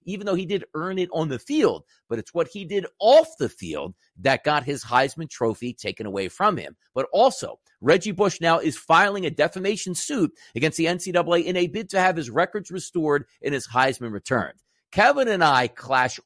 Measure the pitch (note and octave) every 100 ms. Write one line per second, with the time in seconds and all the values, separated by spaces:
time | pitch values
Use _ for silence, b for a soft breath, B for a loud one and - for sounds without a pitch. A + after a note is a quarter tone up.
0 | - G3 G3+ F3+ F3+ G3 E3+ D3+ F3 F#3+
1 | F3+ - D#3 B2+ - D4+ G3+ E2+ _ _
2 | - A2+ - E3+ E3 G#3 F3+ G3+ F3 -
3 | G#3 D4 D#4+ - C3 - F2 D2 D#2+ -
4 | _ - A2 C3 - D3 C3 C#3+ - B2
5 | C#3 - D#3+ - A#2 G#2 B2 - - F#2
6 | G#2 G2 F#2 - G3+ D#3+ D2 - _ B2+
7 | C3+ F#3 B3+ - - - _ _ A#2+ F3
8 | G#3+ F#3 G3+ - E3 E3 D#3 - - D#3+
9 | G3+ G3 E3+ D#3 D#3 F#3+ F#3+ G#3+ - E3+
10 | - C#4 D#3 - B A#2 D3+ - D#3+ F3
11 | F#3+ F3 E3+ F3 E3+ F3+ F3 G3+ G#3 F#3+
12 | F#3 E3 B2 A#2 F#3 - - F3 - F3
13 | D3+ C#3+ - _ - C#3 - A#2+ C3+ B2+
14 | A#2+ G2+ - B2 D#2+ - _ _ _ -
15 | A3+ C#4+ B3 G3 D#3+ C3 B2 - - C3
16 | B2+ -